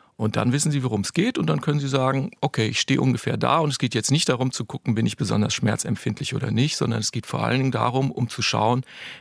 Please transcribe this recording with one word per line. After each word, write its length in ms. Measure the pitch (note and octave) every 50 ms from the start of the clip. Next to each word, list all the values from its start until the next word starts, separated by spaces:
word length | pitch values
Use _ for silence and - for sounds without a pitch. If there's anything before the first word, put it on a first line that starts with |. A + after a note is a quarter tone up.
| - _ _
Und 200 | - A2 A2 -
dann 160 | A2 G#2+ B2
wissen 180 | B2+ D3 - D#3
Sie, 120 | C#3+ C#3 B2+
worum 180 | B2 A2 G2+
es 100 | F#2+ -
geht 240 | - E3 G3+ B3+ -
und 120 | - - D#3+
dann 120 | D#3 C#3+
können 200 | - D3+ D3 D3
Sie 80 | C#3 C3+
sagen, 420 | C3+ C3+ C3 C3 C3+ C3+ - - - -
„Okay, 280 | - C#3+ - - - -
ich 120 | A#2 -
stehe 200 | - - C3+ -
ungefähr 360 | C3 C3 B2 - - - -
da.“ 220 | - B2+ B2 C#3+ E3
Und 120 | D#3 D3+
es 80 | C3 -
geht 160 | C3 A#2+ -
jetzt 160 | A#2 - -
nicht 180 | C3+ D#3+ - -
darum 220 | B2+ A#2+ C3 C3
zu 120 | - - A2+
gucken, 300 | - - - - A#2+ G#2+
bin 100 | A2 A#2
ich 140 | A2 - -
besonders 340 | - G2 G#2+ G#2+ G#2+ A#2
schmerzempfindlich 840 | - - A#2+ A2 A2 - - - - - - A#2+ G#2 - - - -
oder 160 | - - -
nicht, 260 | - A2+ C#3 D#3 -
sondern 240 | - B2+ A#2 A2+ A2
es 120 | G#2+ -
geht 140 | - A#2 -
vor 160 | - - A#2
allen 160 | A2+ A2+ B2 C3+
Dingen 140 | C3+ C3
darum, 380 | A#2+ A2+ A2+ B2 A#2+ - C#3 C3+
um 200 | - - B2 A2+
zu 100 | - -
schauen, 440 | - - - G#2+ G#2+ A2+ B2 C3 - - - - - - - -